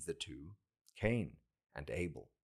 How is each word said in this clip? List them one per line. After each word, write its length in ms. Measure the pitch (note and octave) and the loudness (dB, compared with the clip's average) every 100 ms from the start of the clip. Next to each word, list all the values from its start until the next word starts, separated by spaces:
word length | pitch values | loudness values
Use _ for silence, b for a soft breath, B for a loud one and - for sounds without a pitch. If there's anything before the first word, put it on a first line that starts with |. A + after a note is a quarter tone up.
| - | -2
the 80 | |
two 380 | - - C2 D#2 G2+ _ _ _ - | -4 -4 -8 -10 -14 _ _ _ 2
Cain 340 | G#2+ A#2+ F2 - _ _ _ - | 4 4 2 -4 _ _ _ -8
and 140 | D2 | -2
Abel. 400 | - F2+ - - _ | 0 0 -2 -12 _